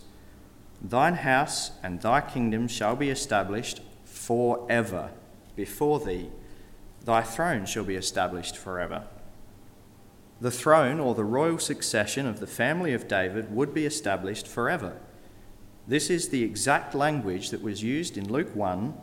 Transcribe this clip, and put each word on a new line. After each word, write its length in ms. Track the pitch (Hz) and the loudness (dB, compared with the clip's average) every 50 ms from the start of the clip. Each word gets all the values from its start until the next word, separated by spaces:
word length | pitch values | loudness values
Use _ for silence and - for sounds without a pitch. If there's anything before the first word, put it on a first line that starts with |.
| - - - - - - - - - - - - - - - - | -12 -16 -20 -20 -20 -20 -20 -20 -20 -20 -20 -20 -20 -20 -16 -12
"Thine 340 | - 92 113 123 147 170 175 | -6 0 2 4 4 4 4
house 560 | 165 - 139 131 131 147 - - - - - - - - | 2 2 4 4 4 4 2 0 -4 -6 -6 -8 -8 -8
and 180 | 92 90 82 | -6 -6 -2
thy 200 | - 110 123 143 | 2 4 4 4
kingdom 460 | - - - 135 120 113 107 113 120 120 | 2 0 -2 0 2 2 2 2 0 -2
shall 280 | - - 110 104 120 | -2 0 0 0 2
be 140 | 135 147 139 | 2 0 0
established 720 | 135 135 - - 110 101 95 95 101 113 120 - - - - - - - - | 0 -2 0 2 2 2 2 2 -2 -4 -4 -6 -8 -10 -12 -18 -20 -20 -20
forever 1040 | - - - - - 117 120 123 120 117 - - - 117 117 113 98 95 85 - - - - - - - - - - - | -18 -16 -8 -4 0 2 4 4 4 2 2 0 2 2 2 2 2 -2 -6 -6 -8 -10 -16 -20 -20 -20 -20 -20 -12 -8
before 440 | 107 98 - - - 147 147 151 135 | -6 -6 -6 -2 0 2 4 4 2
thee. 300 | 110 98 90 90 87 82 - - - - - - - - - - - - - - - | 0 -2 -4 -4 -6 -8 -12 -14 -16 -16 -18 -18 -18 -18 -20 -20 -20 -20 -20 -8 0
Thy 180 | 113 113 113 | 2 4 4
throne 440 | 117 - - - 165 175 156 110 95 | 2 2 0 0 0 2 0 0 -2
shall 180 | 95 - 110 98 | -4 -4 -4 -2
be 120 | 95 95 | -2 -2
established 640 | 92 90 - - 98 92 90 90 87 87 - - - | -2 -2 -2 0 0 0 0 0 -4 -6 -8 -8 -10
forever." 460 | - 98 92 90 87 82 85 85 - - - - - - - - - - - - - - - - - - - - - - - - - - - - | -8 -6 -4 -4 -4 -4 -4 -6 -8 -10 -14 -16 -16 -16 -16 -16 -18 -20 -20 -20 -20 -20 -20 -20 -20 -20 -20 -20 -20 -20 -20 -20 -20 -20 -10 -4
The 120 | 117 123 | -2 -2
throne 480 | 120 - - 156 156 160 143 123 143 165 | -2 0 4 8 8 8 8 6 4 2
or 160 | 143 123 110 | 2 2 2
the 80 | 110 107 | 2 2
royal 340 | 104 117 135 156 165 165 160 | 2 2 4 4 2 2 0
succession 720 | - - - - - - - 110 104 - - 135 139 123 | 0 -2 -2 -2 -2 0 2 2 2 2 0 -2 -2 -2
of 120 | 101 - | -4 -4
the 80 | 101 - | -6 -6
family 460 | - - 120 135 156 175 180 160 123 | -2 0 2 2 2 2 0 0 0
of 140 | 110 - - | -2 0 0
David 460 | 104 98 92 92 95 110 110 104 104 | 2 2 2 2 0 -2 -4 -2 0
would 200 | 117 147 147 - | 0 0 2 0
be 120 | 156 151 | 0 0
established 600 | 143 147 - - 101 98 90 95 95 107 - - - | 0 -2 -2 0 0 0 0 0 -2 -4 -6 -8 -8
forever. 500 | - 123 117 135 180 165 107 87 - - - - - - - - - - - - - - - - - - - - | -4 -2 0 0 0 -2 -4 -6 -8 -10 -14 -18 -20 -20 -20 -20 -20 -20 -20 -20 -20 -20 -20 -20 -20 -16 -4 0
This 220 | 127 151 151 - | 0 2 2 2
is 200 | 180 165 165 - | 2 0 0 0
the 140 | 143 127 117 | 2 2 2
exact 500 | 147 104 104 - 135 143 170 - - - | 2 0 0 2 4 4 4 2 0 0
language 560 | 139 143 156 151 143 110 98 90 95 98 - | 2 2 2 2 0 0 -2 -2 -2 -4 -4
that 140 | 117 101 - | -6 -6 -4
was 180 | 110 98 92 | -4 -4 -2
used 360 | 107 113 135 156 175 170 - 104 | -2 -2 0 -2 -2 -4 -4 -6
in 140 | 98 98 | -4 -2
Luke 240 | 113 143 170 - - | 0 0 -2 -2 -2
one 380 | 104 101 92 90 90 107 147 156 - | -2 0 0 0 0 -2 -4 -4 -8